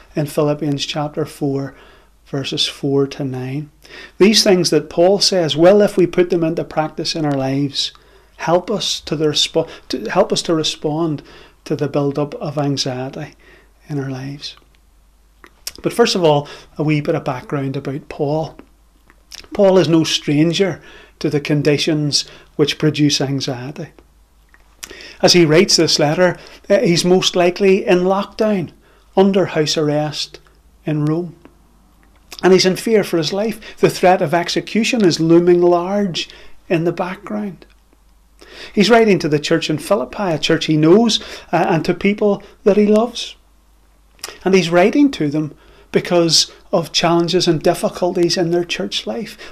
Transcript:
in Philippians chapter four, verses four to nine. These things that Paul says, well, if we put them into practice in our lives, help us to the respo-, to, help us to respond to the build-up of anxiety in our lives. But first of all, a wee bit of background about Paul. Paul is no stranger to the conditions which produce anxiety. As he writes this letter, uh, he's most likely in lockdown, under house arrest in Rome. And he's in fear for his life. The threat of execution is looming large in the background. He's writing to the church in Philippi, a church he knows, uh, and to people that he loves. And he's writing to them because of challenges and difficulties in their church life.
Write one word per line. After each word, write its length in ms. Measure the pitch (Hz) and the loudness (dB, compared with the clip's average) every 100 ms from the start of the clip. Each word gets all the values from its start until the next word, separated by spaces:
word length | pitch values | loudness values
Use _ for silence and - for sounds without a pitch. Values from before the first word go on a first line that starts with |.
| - - | -10 -6
in 100 | 147 | -4
Philippians 600 | - 147 147 156 139 - | 0 0 0 -2 -4 -4
chapter 400 | 156 147 147 151 | -6 -6 -6 -8
four, 500 | - 147 139 139 - - - _ _ _ | -6 -4 -4 -6 -12 -20 -20 _ _ _
verses 400 | 143 131 160 - | -8 -6 -4 -6
four 400 | - 143 139 139 | -4 0 0 0
to 160 | - | -4
nine. 460 | 139 127 127 139 151 _ - - - - | -8 -8 -8 -8 -10 _ -20 -20 -18 2
These 260 | 196 208 | 2 4
things 260 | 220 185 170 | 2 2 2
that 200 | 156 143 | 0 0
Paul 300 | - 175 202 | 2 2 2
says, 360 | - 190 160 143 | 0 0 -2 4
well, 260 | 175 208 | 4 6
if 160 | 202 - | 4 2
we 100 | 175 | 2
put 220 | - 175 | 2 0
them 140 | 175 | 0
into 200 | 165 165 | -2 -4
practice 520 | 147 - 156 - 156 170 | -6 -4 -6 -6 -6 -4
in 100 | 151 | -2
our 120 | 139 | -2
lives, 540 | 135 135 143 - - - _ _ _ - | -2 -2 -2 -4 -8 -10 _ _ _ -8
help 340 | - 175 180 | 0 0 0
us 280 | 202 - - | -6 -6 -8
to 140 | - 151 | -6 -2
the 100 | 151 | 0
respo-, 440 | 147 - 165 160 - - | 0 0 0 -4 -8 -10
to, 200 | - 110 | -8 -2
help 220 | 180 - | 0 0
us 100 | - | -2
to 120 | - 160 | -2 -2
respond 680 | 151 - 156 151 165 143 - - - _ - | -2 -6 -6 -4 -2 -4 -10 -20 -20 _ -8
to 100 | 156 | -6
the 120 | 147 | -2
build-up 460 | 147 143 139 143 - | -2 -2 -2 -6 -8
of 220 | 156 143 | -8 -4
anxiety 760 | 143 135 139 127 131 156 151 - _ - _ _ - | -4 -4 -6 -6 -10 -12 -14 -18 _ -20 _ _ -10
in 120 | 143 | -8
our 100 | 135 | -6
lives. 460 | 131 135 143 - - _ _ _ _ _ _ _ _ - _ - - | -8 -12 -12 -16 -18 _ _ _ _ _ _ _ _ -20 _ -20 -8
But 100 | 170 | -4
first 220 | - 233 196 | 0 0 2
of 80 | |
all, 240 | 165 147 143 - - - | 2 2 0 -12 -14 -6
a 60 | |
wee 180 | 151 151 | -2 0
bit 140 | 147 156 | -2 -4
of 80 | |
background 520 | - 123 - 147 135 135 | -4 -8 -8 -6 -6 -6
about 340 | 139 139 - | -8 -10 -12
Paul. 480 | - 143 156 147 - - _ _ _ _ _ _ - - | -6 -4 -4 -6 -12 -20 _ _ _ _ _ _ -20 -8
Paul 240 | - 196 185 | 2 4 6
is 80 | 156 | 4
no 160 | 165 | 2
stranger 800 | 160 - - 147 165 165 196 147 - - - _ | 2 -2 0 2 2 2 -2 -4 -14 -20 -20 _
to 120 | 160 | -4
the 120 | 143 | -2
conditions 880 | 147 147 143 147 - 151 147 131 - - - - | 0 0 2 0 0 0 0 -2 -4 -12 -10 -2
which 220 | 143 - | -2 0
produce 420 | 156 147 147 - | -2 2 0 0
anxiety. 680 | 139 139 139 120 - - 151 - _ _ _ _ _ _ _ _ - - - - | -2 -4 -6 -8 -12 -14 -16 -18 _ _ _ _ _ _ _ _ -20 -20 -20 0
As 120 | - | 4
he 120 | 180 160 | 4 6
writes 300 | 156 196 - | 6 4 2
this 240 | 156 - | 2 2
letter, 380 | 147 165 180 - - - - | 0 2 0 0 -12 -18 0
uh, 100 | 202 | 2
he's 240 | 220 170 | 4 2
most 320 | 175 185 - 185 | 4 2 2 2
likely 500 | 175 175 196 190 - | 0 2 2 4 2
in 140 | 180 | 0
lockdown, 720 | 185 190 202 - 220 202 139 - _ _ _ - | 2 -2 -4 -2 0 0 -4 -12 _ _ _ 2
under 300 | 196 190 170 | 2 2 0
house 280 | 160 151 - | 0 -2 0
arrest 640 | 151 147 151 - - - _ _ _ _ - | 0 0 -4 -6 -10 -14 _ _ _ _ -6
in 200 | 151 151 | -2 0
Rome. 300 | 160 175 - - _ _ _ _ _ _ _ _ - | -2 -6 -12 -20 _ _ _ _ _ _ _ _ -2
And 120 | 180 | 4
he's 120 | 185 185 | 4 4
in 120 | 175 | 0
fear 260 | - 220 | 0 0
for 140 | - 170 | 2 -2
his 160 | 151 | -2
life. 420 | 196 220 - - - | -4 -4 -6 -14 0
The 100 | 170 | 0
threat 320 | - 185 185 | 2 2 4
of 120 | 156 | 2
execution 720 | 170 170 175 - 208 226 254 | -2 -2 -6 -2 -2 0 2
is 160 | 190 156 | 2 2
looming 420 | 165 170 175 175 | 4 6 6 4
large 680 | 175 175 180 202 202 156 - - - - - | 4 2 0 -2 -2 -6 -10 -16 -20 -20 -4
in 160 | 170 170 | -2 -2
the 80 | |
background. 720 | 170 180 185 - 208 208 160 - _ _ _ _ _ _ _ - - - | -4 -6 -10 -10 -8 -8 -12 -20 _ _ _ _ _ _ _ -20 -20 -4
He's 180 | - 190 | 0 4
writing 300 | 226 226 175 | 6 6 2
to 80 | 156 | 2
the 120 | 147 | -2
church 300 | - 165 - | 0 -2 0
in 80 | 156 | -4
Philippi, 460 | - 208 247 - | -2 -2 -2 -6
a 160 | 196 151 | -4 -2
church 280 | - 160 - | 0 -2 0
he 100 | 156 | 2
knows, 440 | 156 196 233 - - - - | 6 6 4 0 -6 -16 -4
uh, 140 | 160 214 | -2 0
and 160 | 165 | 0
to 100 | - | -2
people 480 | - 202 208 208 202 - _ | -2 -2 0 0 0 -6 _
that 140 | 208 208 | 2 4
he 100 | 208 | 4
loves. 480 | 214 233 - - - _ _ _ _ _ _ _ _ - - 185 | 2 0 -6 -14 -16 _ _ _ _ _ _ _ _ -18 -8 0
And 100 | 190 | 0
he's 140 | 165 | 2
writing 420 | 175 202 294 285 | 2 4 4 2
to 180 | - 151 | 2 -2
them 240 | 151 151 - - - _ | -2 -6 -10 -20 -20 _
because 600 | 175 175 175 170 160 - - _ | -4 0 2 2 0 -2 -8 _
of 200 | 190 165 | -2 -2
challenges 560 | - 170 170 170 175 175 | -2 0 2 0 0 0
and 140 | 160 | 0
difficulties 760 | 175 170 214 - 180 180 175 190 | 0 0 -4 -2 -4 0 0 0
in 140 | 165 | 0
their 120 | 175 | -2
church 440 | 175 - 196 - 208 | -2 -6 -6 -8 -8
life. 300 | 226 214 - - | -8 -10 -14 -18